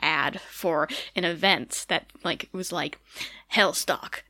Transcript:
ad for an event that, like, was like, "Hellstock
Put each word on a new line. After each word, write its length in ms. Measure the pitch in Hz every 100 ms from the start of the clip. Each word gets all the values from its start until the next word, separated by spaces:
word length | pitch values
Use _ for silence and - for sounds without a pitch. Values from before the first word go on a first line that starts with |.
ad 360 | 151 156 135 196
for 440 | - - 180 151 151 - - -
an 80 |
event 640 | 175 170 190 180 - - -
that, 240 | 180 - -
like, 260 | 175 - -
was 200 | 185 185
like, 260 | 170 147 - _ - - - -
"Hellstock 600 | - 190 - - 160 - -